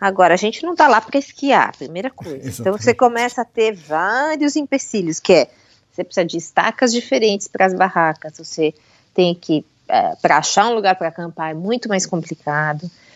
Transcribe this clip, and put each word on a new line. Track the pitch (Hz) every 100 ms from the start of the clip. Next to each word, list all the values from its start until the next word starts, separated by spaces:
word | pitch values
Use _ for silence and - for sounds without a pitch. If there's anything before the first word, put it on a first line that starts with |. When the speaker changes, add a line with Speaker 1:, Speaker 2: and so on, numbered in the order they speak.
Speaker 1:
Agora, | 196 190 180
a | 180
gente | 214 -
não | 339 339
tá | 302
lá | 220
pra | - 277
esquiar, | - - 277 214 110 -
primeira | 135 170 247
coisa. | - 180 135
Então, | 135 - 120
você | 208 247
Speaker 2:
Exatamente. | 233
Speaker 1:
começa | 247 233 247 254
a |
ter | 226 - 220
vários | 196 147 156 185 240 302 311 294 311
empecilhos, | 277 269 - 214 170 160
que | -
é, | 170 123 _ _ _ _
você | -
precisa | 180 - 175
de | 170
estacas | - - 196 - 247
diferentes | 233 - 220 214 202 -
pras | - 190
barracas, | 185 185 180 160 156 156 -
você | 160 - 156 156 _ _ _
tem | - 180
que, | 175 - 156 - _ -
é, | - 85 -
pra | 175 147
achar | 156 - 220
um |
lugar | 233 196 185
pra | 165
acampar | 160 170 165 160
é |
muito | 156 185 247 226
mais | 196
complicado, | - 175 151 160 - 147 151 151 170 - _